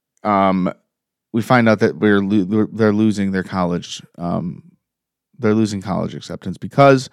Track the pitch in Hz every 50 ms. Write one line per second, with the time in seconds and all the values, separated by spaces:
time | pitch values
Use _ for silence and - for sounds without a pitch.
0 | _ _ _ _ - 107 101 98 98 95 95 92 92 - - - _ _ _ _
1 | _ _ _ _ _ _ - 117 107 - 127 123 113 113 107 98 113 90 71 80
2 | 104 107 101 101 98 98 107 107 90 92 110 107 104 - 92 107 110 107 104 107
3 | 110 110 98 101 98 95 95 95 87 - 98 92 90 87 87 82 - - - -
4 | - - _ - 85 85 90 87 85 90 - - - _ _ _ _ _ _ _
5 | _ _ _ _ _ _ _ - 117 107 107 110 110 101 104 95 90 92 87 87
6 | 87 - 73 71 - - 82 - - 95 85 - - - - 139 139 139 139 131
7 | 131 -